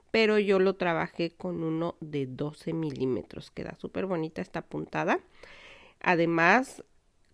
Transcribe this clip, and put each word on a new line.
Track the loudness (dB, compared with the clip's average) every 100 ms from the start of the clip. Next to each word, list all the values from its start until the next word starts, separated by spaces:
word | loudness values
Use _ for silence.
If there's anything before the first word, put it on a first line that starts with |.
| _
pero | 2 4 4
yo | 4 4
lo | 4 2
trabajé | 0 0 -2 -4 -4
con | -4 -8 -4
uno | -4 -2 -4 -6
de | -8 -6 -6
doce | -6 -8 -8 -6
milímetros. | -4 -4 -2 -2 -2 -6 -14 -16
Queda | -12 -12 -10
súper | -10 -6
bonita | -4 -4 -4 -8
esta | -10 -10
puntada. | -10 -10 -6 -4 -2 -2 -4 -20 -20 -20 -20 -20 -20 _
Además, | 0 2 4 4 6 6 2 -10 -20 _ _ _ _